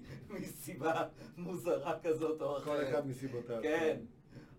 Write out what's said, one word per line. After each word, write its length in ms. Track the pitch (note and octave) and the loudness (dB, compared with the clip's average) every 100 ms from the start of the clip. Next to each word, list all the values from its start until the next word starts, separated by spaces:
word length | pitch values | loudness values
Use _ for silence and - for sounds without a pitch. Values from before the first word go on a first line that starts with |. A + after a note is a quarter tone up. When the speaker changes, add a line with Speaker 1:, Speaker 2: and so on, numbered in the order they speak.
| - C#3 | -8 -12
Speaker 1:
<laughs> 140 | - F#3+ | -8 -6
מסיבה 680 | - - - C3 D#3 E3 - - - E3+ | -6 -8 -8 0 2 4 0 -6 -14 -8
מוזרה 600 | F3+ E3+ E3+ C#3 D3+ - | -4 -2 2 2 2 0
כזאת 420 | E3+ D3+ D#3 D#3 | 2 2 2 2
או 140 | C#3 C#3 | 0 0
Speaker 2:
כל 60 | |
Speaker 1:
אחרת. 280 | D3 C#3+ C3 | 2 2 2
Speaker 2:
אחד 180 | D3 C#3 | 2 0
מסיבותיו, 520 | B2+ C3+ A#2+ A#2+ A2+ | -2 -4 -4 -2 0
Speaker 1:
כן. 160 | D3+ D#3+ | 2 4
Speaker 2:
כן. 200 | D#3+ B2 - - - - - | 4 2 -4 -16 -18 -18 -18